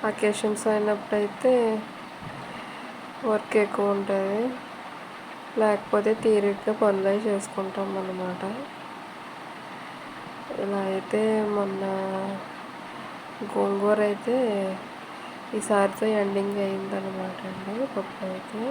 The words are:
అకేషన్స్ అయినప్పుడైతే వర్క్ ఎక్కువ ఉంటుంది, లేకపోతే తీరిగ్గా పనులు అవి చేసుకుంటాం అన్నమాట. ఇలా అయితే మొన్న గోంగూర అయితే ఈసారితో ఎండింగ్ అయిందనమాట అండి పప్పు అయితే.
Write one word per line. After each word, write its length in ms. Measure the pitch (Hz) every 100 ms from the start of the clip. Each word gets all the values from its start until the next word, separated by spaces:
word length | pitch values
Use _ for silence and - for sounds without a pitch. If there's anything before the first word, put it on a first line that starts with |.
| 220
అకేషన్స్ 560 | 208 208 208 214 214 226
అయినప్పుడైతే 800 | 214 208 208 - 208 208 202 254 247 226 220 214 - - - - - - - - - - - - - 240
వర్క్ 280 | 214 214 220
ఎక్కువ 320 | 202 - 202
ఉంటుంది, 480 | 202 196 196 196 208 247 254 - - - - - - - - - -
లేకపోతే 500 | 214 208 208 208 208 220 226
తీరిగ్గా 480 | 214 202 202 - 214
పనులు 260 | 214 196 190
అవి 100 | 202 220
చేసుకుంటాం 680 | 202 202 - 190 196 196 190
అన్నమాట. 420 | 190 185 185 180 190 226 285 - - - - - - - - - - - - - - - - - - -
ఇలా 180 | 202 202 190
అయితే 300 | 190 190 214 220 220 208 208
మొన్న 260 | 196 190 196 190 190 190 196 196 - - - - - - - - - - 202
గోంగూర 460 | 202 202 202 208 214 208
అయితే 260 | 208 - 254 247 202 190 190 - - - - - - - 214
ఈసారితో 480 | - 208 196 196 220 214
ఎండింగ్ 360 | 202 196 196 202 196
అయిందనమాట 680 | 196 196 196 190 190 185 185 190
అండి 340 | 190 190 214 269
పప్పు 300 | - 190 - 190
అయితే. 300 | 185 - 214 240